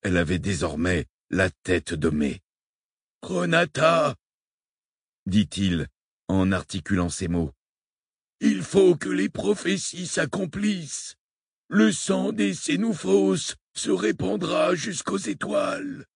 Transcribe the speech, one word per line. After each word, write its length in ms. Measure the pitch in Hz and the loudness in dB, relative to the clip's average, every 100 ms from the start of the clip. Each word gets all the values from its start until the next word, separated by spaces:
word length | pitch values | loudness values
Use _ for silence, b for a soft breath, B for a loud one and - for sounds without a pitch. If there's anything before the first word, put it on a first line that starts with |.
Elle 140 | 101 87 | 2 2
avait 220 | 82 87 | 2 0
désormais 680 | 92 90 82 76 87 87 69 _ _ | -2 -2 -2 -2 0 0 -2 _ _
la 200 | 90 95 | 0 0
tête 440 | - - 87 - | -2 -2 -2 0
de 140 | 80 78 | -2 0
Mai. « 340 | 76 71 98 _ _ _ _ _ _ _ _ | 2 -2 -4 _ _ _ _ _ _ _ _
Renata », 960 | - 180 175 165 175 - 160 165 147 120 _ _ _ _ _ _ _ _ _ _ - | -6 -2 2 2 2 2 4 4 2 -2 _ _ _ _ _ _ _ _ _ _ 0
dit-il, 640 | 95 98 92 95 85 71 _ _ _ _ | 2 2 0 0 0 -4 _ _ _ _
en 240 | 95 92 | 2 2
articulant 560 | 95 - 95 - 98 87 | 0 -2 -10 -2 -2 0
ces 200 | - 90 | -2 -4
mots, « 240 | 87 78 - _ _ _ _ _ _ _ _ | -2 -2 -6 _ _ _ _ _ _ _ _
il 220 | 220 190 | 0 0
faut 340 | 165 196 190 170 | 0 4 6 4
que 120 | 185 | 0
les 200 | 185 196 | -2 -2
prophéties 800 | - 196 208 - 190 - 170 175 | -2 -2 -2 -2 -4 -4 -8 -6
s'accomplissent. 1080 | - 160 180 185 170 208 196 147 - - - _ _ _ _ _ | -4 -4 -4 -6 -2 -2 -2 -6 -12 -14 -18 _ _ _ _ _
Le 240 | 302 - | 4 4
sang 400 | - - 190 190 | 4 -2 0 0
des 200 | 220 202 | 0 -2
Sénoufos 1040 | 180 - 180 226 190 185 196 196 185 - - _ | -2 -2 0 0 -2 2 4 4 2 -2 -10 _
se 160 | - 226 | -8 0
répandra 840 | 190 208 - 185 208 175 175 180 | 0 0 0 -2 -2 0 2 2
jusqu'aux 440 | 180 220 170 - 196 | 0 -2 -6 -4 -4
étoiles. 880 | 208 190 - 208 - - 285 - - | -4 -6 -2 -2 0 -4 -8 -10 -16